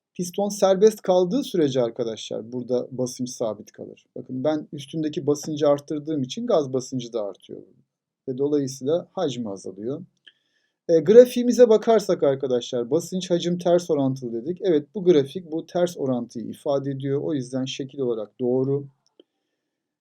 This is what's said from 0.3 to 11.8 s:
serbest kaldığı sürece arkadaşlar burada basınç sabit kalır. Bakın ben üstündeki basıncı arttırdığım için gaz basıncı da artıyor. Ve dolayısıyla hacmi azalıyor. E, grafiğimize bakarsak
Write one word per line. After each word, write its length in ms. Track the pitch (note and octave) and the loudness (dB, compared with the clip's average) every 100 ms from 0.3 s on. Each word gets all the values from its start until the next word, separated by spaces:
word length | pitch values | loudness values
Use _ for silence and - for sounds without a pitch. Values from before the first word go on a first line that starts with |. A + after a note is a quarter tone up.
| G3+ G3+ | -4 -4
serbest 520 | G3+ F#3+ F#3+ A3 G#3+ | 2 2 6 4 4
kaldığı 420 | - F#3 F3+ C4+ | 2 2 4 0
sürece 380 | - F3+ D3 B2+ | -2 0 2 2
arkadaşlar 720 | A#2 - A2+ G#2+ - A2+ A2+ | 0 -2 -6 -8 -8 -10 -8
burada 360 | B2 A#2 B2 - | -8 -2 -2 -2
basınç 380 | B2 B2 - B2 | -6 -6 -6 -8
sabit 420 | - A2+ G#2+ G#2 | -4 -4 -6 -12
kalır. 340 | - G2+ G#2+ _ B2+ | -18 -18 -18 _ -16
Bakın 280 | B2 C3 | -10 -4
ben 240 | D3 D#3 - | -2 -4 -6
üstündeki 540 | D3 - E3 D3+ E3+ C#3 | -14 -10 -6 -4 -2 -2
basıncı 420 | C#3+ - D3 D3+ | -2 -4 0 2
arttırdığım 520 | C#3+ - D3+ C#3+ D#3 | 2 -2 -8 -6 -4
için 260 | C3 A3+ A#3+ | -6 -6 0
gaz 260 | F3+ C3+ | 0 0
basıncı 400 | B2+ - B2+ A#2 | -4 -4 -8 -6
da 100 | A#2 | -6
artıyor. 380 | G2+ - - G2 G2 _ _ _ _ _ - | -8 -10 -16 -18 -20 _ _ _ _ _ -10
Ve 100 | B2+ | -4
dolayısıyla 720 | C#3+ D3 C3 - C3 E3+ F3 | 0 0 -2 -4 -2 -2 -4
hacmi 360 | - D#3+ A#2+ A2 | -4 -4 -4 -8
azalıyor. 520 | G2 G2+ F#2+ A2+ D#3 F#3 _ _ _ _ _ _ _ - | -10 -12 -10 -8 -10 -12 _ _ _ _ _ _ _ 2
E, 100 | E3 | 4
grafiğimize 720 | D3+ A3+ B3 B3 A#3+ A#3+ A#3+ | 10 10 10 6 2 6 6
bakarsak 540 | G#3+ | 6